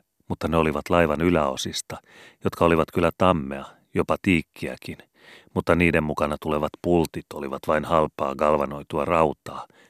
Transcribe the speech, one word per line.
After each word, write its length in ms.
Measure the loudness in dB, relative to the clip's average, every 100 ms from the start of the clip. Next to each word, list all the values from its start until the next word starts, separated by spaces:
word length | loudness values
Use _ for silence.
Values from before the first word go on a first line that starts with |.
| _ _ -10
mutta 200 | -6 0
ne 100 | 2
olivat 320 | 2 0 0
laivan 320 | 2 2 2
yläosista, 760 | 2 2 0 -4 -8 -10 -10 -14 _ -20 -20 _
jotka 220 | -6 2 4
olivat 260 | 4 2
kyllä 180 | 0 0 4
tammea, 480 | 4 2 0 -10 -12 -20 _
jopa 240 | -4 -2 0
tiikkiäkin, 760 | 2 0 0 -10 -10 -10 -14 -16 -18 _ -20 -20 _
mutta 220 | -4 2 4
niiden 280 | 4 2
mukana 340 | 0 -2 -4 -4
tulevat 300 | -4 -2 -2 -4
pultit 440 | 0 2 0 -4 -14
olivat 280 | -10 -10 -6 -2
vain 180 | -2 2
halpaa 500 | 0 0 -2 -6 0
galvanoitua 680 | 0 2 -2 -8 -8 -4 0
rautaa, 640 | 2 2 -2 -12 -14 -16 _